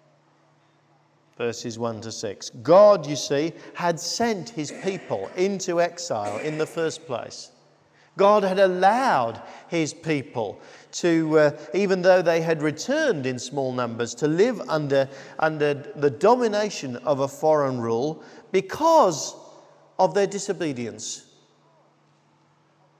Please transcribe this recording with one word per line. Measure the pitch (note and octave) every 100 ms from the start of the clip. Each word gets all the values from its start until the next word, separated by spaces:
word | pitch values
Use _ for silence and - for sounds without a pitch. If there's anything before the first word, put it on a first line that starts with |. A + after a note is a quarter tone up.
| _ _ _ _ _ _ _ _ _ _ _ _ _ -
Verses | A#2+ A2+ A#2+ A2
one | A#2 A2
to | A2
six. | G#2+ G#2+ F#2 -
God, | C3 A#2 F3+ G#3 G3 C#3+
you | C#3+
see, | - C#3+ D#3+ - -
had | - F3 D#3+
sent | - - A#3 G3+ D3+
his | - C#3+ -
people | G3 F#3+ - A2 G2 -
into | F#3+ G3 - E3+
exile | E3+ - - A#2 G#2 G#2+
in | D3 D3+
the | D3+
first | E3 D#3+ - -
place. | A#2 - - - _ _ _ _ _ _ -
God | G3 G#3
had | G3 F#3+
allowed | F#3+ F3+ F#3+ A#3 C4 D3+ A#2 A2 - - -
his | E3+ D3+
people | - E3 D3 - B2 G#2 - - - -
to, | - F3 E3 D#3+ D#3
uh, | D3+ D3 -
even | F3+ G3+ F#3+
though | F3+ F#3
they | E3+ E3
had | E3 D#3+
returned | D3+ D3 - D4 D4+ E3 C3
in | B2+
small | - C#3+ C3
numbers, | B2+ A#2+ A2+ A#2
to | - D3+
live | E3 A#3 G3+ -
under, | D#3 D3 C#3 C3+ - - -
under | D#3+ D#3 D3
the | C#3 A#2 - C#3+
domination | A#2 G3+ B3 A#3 G#3 G#3+ - C3+ A#2+
of | - C#3
a | D#3
foreign | - D#3 D3+ C#3 C3
rule | A#2 A2+ D3 D#3+ - - -
because | F#3+ F#3+ - D#4+ D#4+ G#3 D3 - - - - - _ _ -
of | F#3
their | F3+ G3
disobedience. | G3 G3 E3+ E3 B2 A2+ G#2+ - - - _ _ _ _ _ _ _ _ _ _ _ _ _ _ _ _ _